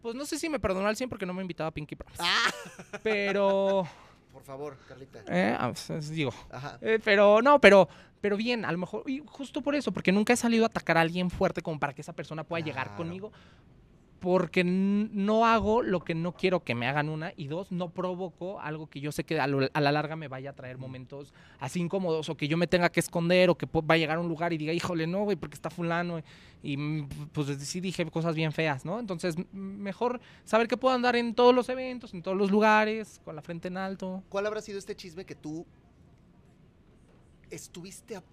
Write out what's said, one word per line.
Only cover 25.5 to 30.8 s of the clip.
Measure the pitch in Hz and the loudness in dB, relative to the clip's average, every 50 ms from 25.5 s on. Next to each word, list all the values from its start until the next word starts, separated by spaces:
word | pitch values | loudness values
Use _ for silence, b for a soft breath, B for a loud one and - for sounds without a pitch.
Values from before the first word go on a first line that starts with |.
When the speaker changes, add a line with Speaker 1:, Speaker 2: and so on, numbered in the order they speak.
| - | -12
Speaker 1:
está | - - 165 | -10 -10 -10
fulano", | 160 - 170 170 165 170 175 175 170 160 156 B B B B B B B | -6 -4 -4 -2 -2 -2 -2 -4 -6 -8 -10 B B B B B B B
y, | - 147 143 139 | -8 -6 -4 -4
mm, | 147 151 156 156 143 135 147 147 147 147 | -4 -4 -4 -4 -6 -8 -10 -12 -14 -8
pues | - 151 143 139 143 139 | -4 -4 -4 -4 -4 -6
sí | 143 - - 185 | -8 -8 -6 -6
dije | 180 190 165 - 170 160 | -6 -4 -4 -4 -4 -4
cosas | - 165 160 170 156 | -2 -2 -2 -2 -2
bien | 156 160 156 | 0 -2 -2
feas, | 147 - 160 156 139 131 - | 0 0 -2 -2 -2 -4 -6
¿no? | 156 190 233 | -6 -6 -6
Entonces, | 247 190 185 160 - 180 156 | -6 -8 -8 -4 -4 -4 -4
m-, | 160 - - | -4 -8 -10
mejor | - 196 196 196 196 202 202 202 190 - 226 240 247 247 B B B B B | -12 -12 -12 -12 -10 -10 -10 -10 -6 -2 -2 -2 -2 -4 B B B B B
saber | - - 220 233 | 0 2 2 2
que | 233 247 | 2 0
puedo | 226 | 0